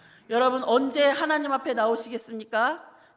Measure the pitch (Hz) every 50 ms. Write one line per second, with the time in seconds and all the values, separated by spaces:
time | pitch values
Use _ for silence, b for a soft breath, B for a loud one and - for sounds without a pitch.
0 | B B B B B B 226 240 254 254 254 254 247 - 226 262 277 269 - 302
1 | 285 277 269 277 330 302 311 302 294 285 269 262 - 320 247 226 214 226 233 226
2 | 226 233 240 226 - - 233 220 214 220 - 214 233 269 320 - - B B B
3 | B B B